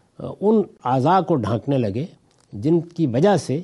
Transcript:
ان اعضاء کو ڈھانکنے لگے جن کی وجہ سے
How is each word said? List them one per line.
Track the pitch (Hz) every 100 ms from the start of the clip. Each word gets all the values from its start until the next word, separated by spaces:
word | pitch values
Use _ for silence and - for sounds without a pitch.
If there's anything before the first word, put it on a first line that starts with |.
| _ -
ان | 135 139 196 220 185 -
اعضاء | 123 131 131 190
کو | 180 160
ڈھانکنے | 101 123 - 139
لگے | 113 98 170 - _ _ _
جن | 101 120 170
کی | 160 - 156
وجہ | 117 190 190
سے | - 135